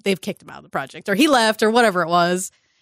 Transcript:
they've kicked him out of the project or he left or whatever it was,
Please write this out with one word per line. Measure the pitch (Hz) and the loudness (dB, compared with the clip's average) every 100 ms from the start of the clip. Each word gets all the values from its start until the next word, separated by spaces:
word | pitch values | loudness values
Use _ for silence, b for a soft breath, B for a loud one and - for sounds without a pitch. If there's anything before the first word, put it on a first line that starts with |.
they've | 196 185 | -4 -4
kicked | - - | -6 -12
him | 151 | -14
out | 139 | -20
of | |
the | 147 | -12
project | 156 135 170 - | -10 -10 -10 -4
or | 196 | 0
he | 311 | 2
left | 254 220 214 | 4 2 0
or | 220 | 0
whatever | 233 226 180 | 2 2 0
it | 165 | 0
was, | 175 175 180 - - _ _ | 2 2 -2 -6 -16 _ _